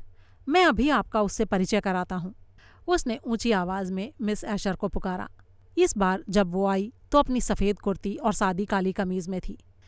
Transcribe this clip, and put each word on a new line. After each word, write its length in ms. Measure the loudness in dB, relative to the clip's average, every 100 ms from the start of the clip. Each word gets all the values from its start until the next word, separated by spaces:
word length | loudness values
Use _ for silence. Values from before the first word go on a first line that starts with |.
| -14 -18 -20 -14 0
मैं 160 | 4 6
अभी 240 | 4 4
आपका 320 | 2 2 0
उससे 240 | 0 0 0
परिचय 360 | 0 2 0
कराता 340 | 0 -2 -4 -6
हूँ।" 200 | -8 -12 -20 -20 -20 -12 0
उसने 320 | 0 0 -4 -4
ऊंची 260 | -2 2
आवाज 400 | 2 0 -2 -4
में 220 | -4 -6 -4
मिस 220 | -4 -2
एशर 320 | -4 -4 -2 -2
को 120 | -2
पुकारा। 420 | -2 -4 -4 -8 -14 -20 -20 -8 0
इस 200 | 0 2
बार 260 | 0 0 0
जब 220 | 2 2
वो 160 | 2 0
आई 260 | 0 -2 -8 0
तो 60 | 2
अपनी 240 | 2 0
सफेद 380 | 0 0 0 0
कुर्ती 360 | -2 -2 -4 -4
और 180 | -2
सादी 320 | 0 0 0 -2
काली 260 | 0 0
कमीज 340 | -2 -2 -4 -6
में 140 | -6
थी। 160 | -8 -10 -16 -20